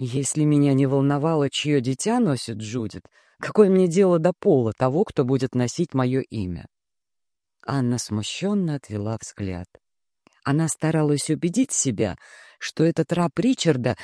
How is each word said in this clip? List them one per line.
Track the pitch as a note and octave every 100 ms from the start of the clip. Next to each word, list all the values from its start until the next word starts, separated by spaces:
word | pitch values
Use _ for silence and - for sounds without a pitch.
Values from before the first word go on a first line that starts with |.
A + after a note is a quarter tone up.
«Если | B2+ C3+ C3+ D#3
меня | D3+ D3 C#3+
не | C3+ C#3
волновало, | C#3 C#3 C#3+ D#3+ D#3 C#3
чье | - D3 C#3+
дитя | B2 C3 G#3 B3
носит | G#3 B2 - A2+
Джудит, | G#2+ B2 A2 F#2 - _ _ _
какое | - - G3
мне | F#3+ F3+
дело | E3 F#3+ F3
до | E3+
пола | - G#3 C#3 A2+ -
того, | B2+ D3+
кто | - -
будет | B2+ C3+ C3
носить | B2 B2 - F3
мое | C3 B2+ C3 -
имя?» | A2 F#2 E2+ - _ _ _ _ _ _ _ _ _
Анна | - C3+ A#2+ B2
смущенно | - G#2+ G#2 - F#3+ G3+ E3+ C#3+
отвела | - G#2+ G#2 A2+
взгляд. | - - G2 F2+ F2+ - _ _ _ _ _ _
Она | C#3+ D3 E3
старалась | - D#3+ D#3+ D3+ C#3+ -
убедить | D3 F3 G#3+ C4
себя, | - C#3 G#2 G#2 - - - - -
что | - -
этот | D#3+ E3 D#3
раб | F3 E3+ -
Ричарда | A3+ C4 E3 C3 B2 -